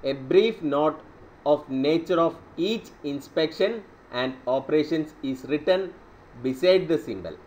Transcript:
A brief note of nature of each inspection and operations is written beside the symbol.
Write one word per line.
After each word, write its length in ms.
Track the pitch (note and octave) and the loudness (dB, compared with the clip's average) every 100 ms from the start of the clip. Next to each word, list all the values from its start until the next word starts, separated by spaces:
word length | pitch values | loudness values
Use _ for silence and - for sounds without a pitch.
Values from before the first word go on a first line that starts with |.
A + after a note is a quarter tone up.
A 100 | C3+ | -4
brief 480 | C#3 C3 F3+ A3+ G#3+ | -6 4 4 4 0
note 380 | D#3 C#3+ D#3 D3+ - - - - C#3+ | 0 2 2 0 -16 -20 -20 -6 2
of 240 | D3 - | 2 2
nature 500 | C3 C#3 D#3+ E3 F3 | -2 2 2 2 2
of 160 | E3 D#3+ - - | 2 -2 -16 -4
each 320 | F#3 A3+ - - | -2 -2 -6 -12
inspection 800 | C#3+ C#3+ - - D#3+ - F#3+ A3+ G3 - - | -8 -8 -6 -2 -2 0 0 0 -10 -20 -10
and 220 | B2 C3 C3 - | -4 -4 -4 -2
operations 640 | C3+ C3 D3+ D3+ E3 D#3 - | -2 2 0 2 -2 -4 -8
is 200 | C3+ C3 C3 | -8 -6 -4
written 480 | D3 D3+ F#3 F#3+ - - - - A#2+ | -2 2 0 0 -10 -20 -20 -20 -6
beside 520 | B2+ C3 F3+ F#3 D#3+ | -6 0 4 4 2
the 100 | D#3 | -2
symbol. 380 | - F#2+ E2+ D2+ | -2 -10 -10 -14